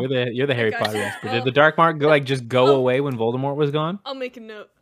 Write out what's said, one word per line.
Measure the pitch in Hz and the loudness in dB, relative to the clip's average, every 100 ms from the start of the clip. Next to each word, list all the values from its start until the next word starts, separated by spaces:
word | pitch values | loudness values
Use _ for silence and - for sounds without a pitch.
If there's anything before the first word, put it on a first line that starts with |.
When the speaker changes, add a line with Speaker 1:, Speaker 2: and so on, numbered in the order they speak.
| 131 | -2
Speaker 1:
You're | 131 123 | -2 -2
the, | |
you're | 117 135 | -2 -2
the | |
Speaker 2:
I | 123 | 0
Speaker 1:
Harry | 113 | 0
Speaker 2:
gotcha. | 107 107 | -2 -4
Speaker 1:
Potter | 107 | -4
expert. | 104 - - | -6 -8 -6
Did | 117 | -4
Speaker 2:
Oh. | 127 | 0
Speaker 1:
the | |
dark | 131 156 156 | 4 4 4
mark | 165 156 | 2 2
go, | 147 | 2
like, | 151 | 2
just | 131 135 117 | 2 -6 -2
go | 127 131 | 4 4
Speaker 2:
Oh. | 135 | 4
Speaker 1:
away | 127 127 | 4 0
when | 143 120 | 0 -2
Voldemort | 113 127 139 143 | -2 -2 -4 -2
was | 147 | -2
gone? | 147 156 202 277 | -2 -4 -6 -10
Speaker 2:
I'll | 269 | -10
make | 254 247 | -10 -12
a | |
note. | 220 214 - _ | -18 -18 -20 _